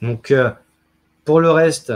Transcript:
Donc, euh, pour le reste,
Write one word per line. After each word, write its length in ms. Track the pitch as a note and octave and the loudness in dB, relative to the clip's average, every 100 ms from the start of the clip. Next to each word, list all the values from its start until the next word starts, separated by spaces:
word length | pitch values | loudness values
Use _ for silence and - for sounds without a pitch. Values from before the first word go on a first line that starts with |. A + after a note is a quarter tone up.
Donc, 280 | A#2 A2+ - | -8 -8 -2
euh, 220 | C#3 A#2+ - _ _ _ _ _ _ | 0 0 -4 _ _ _ _ _ _
pour 160 | - D#3+ | -2 2
le 100 | E3 | 2
reste, 440 | D#3 E3 D#3 - | 2 0 -2 -8